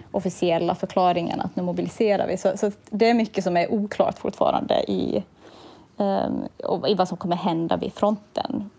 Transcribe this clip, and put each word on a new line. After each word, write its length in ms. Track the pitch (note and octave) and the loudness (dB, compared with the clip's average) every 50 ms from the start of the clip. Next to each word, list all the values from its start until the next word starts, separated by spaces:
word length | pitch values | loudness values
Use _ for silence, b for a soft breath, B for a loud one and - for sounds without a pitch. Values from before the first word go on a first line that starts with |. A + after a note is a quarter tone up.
| B B | B B
officiella 640 | - G3+ F3 F#3+ F3 - F3+ F3 E3 E3 E3+ E3+ F3 | -6 -4 -4 -4 -2 0 0 2 2 2 2 0 -2
förklaringen 640 | - - F#3 - F#3+ F3+ F3+ F3 F3 E3+ - - - | -2 -6 -2 0 2 2 4 2 2 -2 -2 -4 -4
att 160 | - F3+ - | -4 -4 -4
nu 60 | F#3+ | -4
mobiliserar 640 | F3+ F3+ F3 F3 F3 F3+ - - A#3 G#3 G3+ F#3+ - | -4 -2 -2 -2 -4 -4 -2 0 2 2 2 2 0
vi. 100 | - F#3 | -2 -2
Så, 200 | F#3+ - G3 F#3+ | 0 0 -2 0
så 160 | G3+ - G#3 G3+ - - - | 0 -2 -2 -4 -6 -10 -8
det 200 | A3 G3+ A3+ A3+ | 0 2 4 4
är 40 | A#3+ | 4
mycket 300 | A#3 A3 G#3+ - F#3+ F3 | 4 2 0 -2 -2 0
som 120 | F#3 F3 | 2 2
är 160 | F3 F3 - | 2 2 2
oklart 460 | - G#3+ G3+ G3+ - - - - - - | 0 -2 -2 0 0 0 0 0 0 -2
fortfarande 560 | - - - - - - - - - - - | -6 -6 0 2 2 2 4 2 2 2 2
i, 500 | - - - G2 F#2 - - - - F#3+ - B B B B B B B B B B B B _ - | 2 2 0 0 0 0 0 0 -2 -4 -6 B B B B B B B B B B B B _ -2
ehm, 440 | G#3 G3 G3 G3 - - - - - - - - - | 0 0 2 0 0 -2 -2 -4 -6 -8 -10 -8 -4
och 240 | - - F#3 - - | -2 -2 0 2 2
i 60 | G#3 | 2
vad 140 | F3+ F#3 F3+ | 2 2 0
som 80 | F3 | -2
kommer 200 | E3+ - F3+ F3 | -4 -2 -2 -2
hända 400 | F3 E3+ F#3+ E3 E3 E3+ E3 - | 0 0 0 0 0 0 0 0
vid 160 | - - - | -2 -2 -6
fronten 760 | - - - G#3 A3 G3+ - - - - - - - - G3+ G3+ - | -2 0 2 2 2 -2 -6 -8 -6 -6 -4 -4 -6 -6 -8 -8 -12